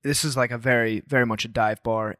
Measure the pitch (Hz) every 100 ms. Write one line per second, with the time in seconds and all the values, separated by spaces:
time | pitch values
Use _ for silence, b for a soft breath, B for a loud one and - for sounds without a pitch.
0 | 139 139 156 131 120 120 127 120 113 107
1 | - 135 120 107 117 117 107 107 117 110
2 | 110